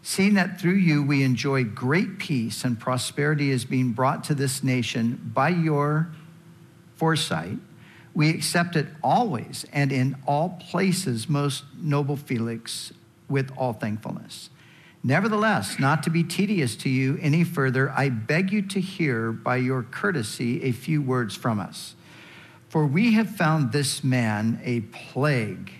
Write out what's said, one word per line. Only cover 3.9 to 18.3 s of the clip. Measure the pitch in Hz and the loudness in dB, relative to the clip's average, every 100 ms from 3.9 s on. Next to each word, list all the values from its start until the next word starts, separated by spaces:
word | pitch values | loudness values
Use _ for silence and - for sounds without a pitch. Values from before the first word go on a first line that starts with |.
brought | 117 131 156 - | 2 0 0 -2
to | 147 | -2
this | 135 - | -2 -2
nation | 131 127 113 120 117 123 - | 0 0 0 0 -2 -2 -4
by | 113 139 | 0 2
your | 175 160 147 147 151 165 - - - - - - - - - | 2 2 2 2 0 -2 -6 -20 -20 -20 -20 -20 -20 -20 -2
foresight, | 160 156 - - - 120 - - - - - | 0 2 0 -4 -4 -8 -10 -20 -20 -20 -8
we | - 151 | 2 2
accept | 165 - 175 175 160 | 2 0 0 2 0
it | - - | -2 -4
always | 123 180 240 131 - - - | 2 2 2 -2 -6 -12 -6
and | 143 143 | -2 0
in | 135 127 131 - | 2 0 -2 -2
all | 143 175 - | 0 0 -6
places, | - 175 196 170 - 117 113 | -6 0 2 0 -2 -4 -2
most | 143 143 135 - - | 0 0 -2 -10 -8
noble | 160 143 143 143 | -2 0 0 -4
Felix, | - 123 117 113 - - - - - _ - | -4 -4 -2 -6 -8 -12 -12 -18 -20 _ -2
with | 135 135 - | -2 -2 -2
all | 127 | -4
thankfulness. | 110 113 107 - - - - - - - - - - | -2 -4 -4 -6 -10 -12 -18 -18 -20 -20 -20 -20 -6
Nevertheless, | 123 151 220 214 220 170 101 - | 0 2 2 2 2 2 -2 0
not | 139 151 | 2 2
to | 160 | 0
be | 165 | 0
tedious | 165 - 202 202 127 - | 0 0 0 2 0 -2
to | 139 | -2
you | 131 131 156 | 0 0 0
any | - 156 | 2 2
further, | 170 143 135 127 135 | 2 2 0 2 0
I | 123 139 | 0 0
beg | 117 110 | -2 -2